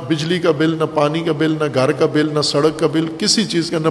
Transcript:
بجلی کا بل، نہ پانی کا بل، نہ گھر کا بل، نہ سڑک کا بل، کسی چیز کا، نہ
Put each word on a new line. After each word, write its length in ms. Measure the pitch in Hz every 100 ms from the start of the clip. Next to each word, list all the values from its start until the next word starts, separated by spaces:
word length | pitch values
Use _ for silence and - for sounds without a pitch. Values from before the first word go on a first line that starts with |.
| 127
بجلی 320 | 156 156 180
کا 120 | 180
بل، 240 | 147 160 160
نہ 40 | 156
پانی 260 | 156 147 160
کا 120 | 165 147
بل، 140 | 156
نہ 120 | 156 151
گھر 180 | 127 135
کا 140 | 143 156
بل، 240 | 139 156
نہ 80 | 147
سڑک 380 | 147 143 156 156
کا 80 | 160
بل، 140 | 156 156 -
کسی 280 | 208 - 165
چیز 240 | 165 165
کا، 80 | 170
نہ 80 | 156